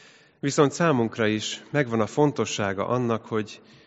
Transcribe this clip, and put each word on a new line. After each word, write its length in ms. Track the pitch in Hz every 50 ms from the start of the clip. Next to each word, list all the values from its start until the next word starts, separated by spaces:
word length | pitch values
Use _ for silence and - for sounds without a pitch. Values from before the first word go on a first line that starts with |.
| - - - - - _ _ _
Viszont 320 | - 143 - 165 147 135
számunkra 560 | - - 170 165 139 120 113 110 - 120 110
is 360 | 107 107 107 - - - - - -
megvan 280 | - 147 139 117 113 113
a 80 | 107
fontossága 800 | - - 147 151 143 143 - 110 - - - 104 98 95 98 95
annak, 380 | - 120 127 123 117 113 110 -
hogy 360 | - 117 107 101 - - - - - - - -